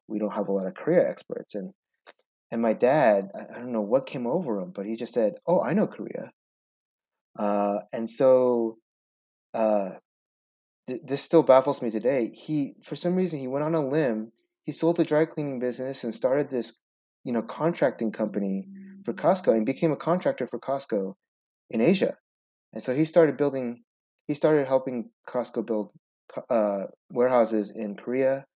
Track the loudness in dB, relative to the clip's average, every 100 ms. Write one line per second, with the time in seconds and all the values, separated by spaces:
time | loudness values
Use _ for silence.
0 | -10 -4 -4 -4 -2 -2 -4 -6 0 2
1 | 2 -2 -10 -12 -10 -10 -10 -12 _ _
2 | -20 -20 _ _ _ -2 0 2 4 6
3 | 6 4 2 -8 -14 -12 -6 -4 0 0
4 | 0 -6 -4 -4 -2 -6 -6 -8 -8 -8
5 | -6 0 0 0 0 0 2 0 0 -2
6 | -10 -10 -12 -18 _ _ _ _ _ _
7 | _ _ _ -4 0 2 0 -2 -4 -8
8 | -6 2 6 6 6 2 0 -4 _ _
9 | _ _ _ _ _ -2 2 2 -2 -8
10 | _ _ _ _ _ _ _ _ -10 -10
11 | -6 -6 2 4 8 6 6 0 -4 -2
12 | 0 0 -2 -6 -6 -4 -4 -8 -12 -6
13 | -2 0 -2 -4 -6 -4 -2 -2 0 0
14 | 0 -2 -6 _ _ _ -12 -2 0 2
15 | 2 2 2 -2 -6 -4 -4 -4 -6 -6
16 | -8 -2 0 2 0 -2 -4 -8 _ _
17 | _ _ -4 -4 -4 -2 -2 2 0 0
18 | -4 -4 -4 -2 -2 -2 -6 -14 -18 -12
19 | -8 -2 0 2 2 2 2 0 0 0
20 | 0 0 0 -2 -4 -6 -6 -6 -4 -4
21 | -4 -8 _ _ _ _ -6 2 4 4
22 | 2 -2 _ _ _ _ _ -10 -4 0
23 | 2 6 4 4 -2 -2 -6 -8 _ _
24 | _ _ -8 0 4 4 4 0 0 -6
25 | -8 _ -8 -6 -4 -4 -2 -2 -4 _
26 | _ _ -16 -12 -2 0 2 0 -6 -12
27 | -6 0 4 4 4 2 -2 -6 -8 -8
28 | -4 0 2 0 -4